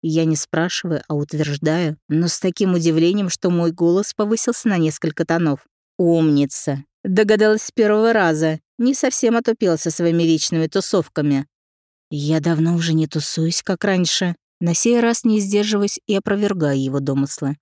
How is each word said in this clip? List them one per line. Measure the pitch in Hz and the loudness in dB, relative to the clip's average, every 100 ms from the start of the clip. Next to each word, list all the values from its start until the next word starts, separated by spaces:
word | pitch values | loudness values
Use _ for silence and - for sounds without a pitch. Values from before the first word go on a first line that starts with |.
Я | 165 160 | -2 0
не | 160 156 | 0 -2
спрашиваю, | - 160 175 - 180 151 - | -2 -2 -2 -4 -6 -6 -4
а | |
утверждаю, | 147 147 151 147 143 156 160 170 151 _ | -6 -6 -4 -4 -2 -2 -2 -2 -6 _
но | 156 170 | -2 0
с | - | -2
таким | 190 175 196 | -4 -2 0
удивлением, | 180 165 160 165 202 190 | 2 2 2 2 0 -2
что | - 185 | -2 -2
мой | 175 170 | 0 0
голос | 170 170 175 208 | 0 2 2 -2
повысился | - 208 220 - 240 - | -4 -2 -2 -2 -2 0
на | 190 | 2
несколько | 160 151 165 - | 0 0 -6 -4
тонов. | 165 165 165 139 _ _ _ _ | -2 0 0 -2 _ _ _ _
«Умница! | 175 170 160 147 143 - - 139 139 _ | 2 4 4 2 2 -2 -4 -6 -8 _
Догадалась | - 190 214 214 214 214 | -2 0 2 4 4 2
с | - | -2
первого | - 214 214 226 | 0 2 4 4
раза. | 226 180 156 160 156 _ _ | 4 2 2 0 -2 _ _
Не | 240 | 0
совсем | 269 262 - 240 233 | 0 0 0 0 0
отупела | 240 226 196 160 | 0 0 0 0
со | - | -2
своими | - 170 165 | 0 0 2
вечными | 170 160 - 165 160 | 2 2 0 -2 -2
тусовками». | - 185 196 160 - 147 139 143 _ _ _ _ _ _ | -2 0 -2 -2 -2 0 0 -2 _ _ _ _ _ _
«Я | 147 147 160 | -6 -2 0
давно | 151 160 165 | 0 0 2
уже | 170 165 | 0 0
не | 160 156 | 0 0
тусуюсь, | 160 - - 160 170 | -2 -4 -2 -2 -4
как | - 185 | -4 -4
раньше». | 202 185 175 - 180 170 _ _ | 0 0 0 -2 -4 -6 _ _
На | 170 | -2
сей | 170 233 240 | 0 2 2
раз | 233 233 | 2 0
не | 233 214 | 2 0
сдерживаюсь | 196 208 208 214 202 - _ | 2 0 0 0 -2 -4 _
и | 196 | -2
опровергаю | - 202 208 190 147 139 | 0 0 0 0 0 0
его | 135 139 | 0 -2
домыслы. | 139 139 139 - 139 143 | -2 -2 -2 -2 -4 -6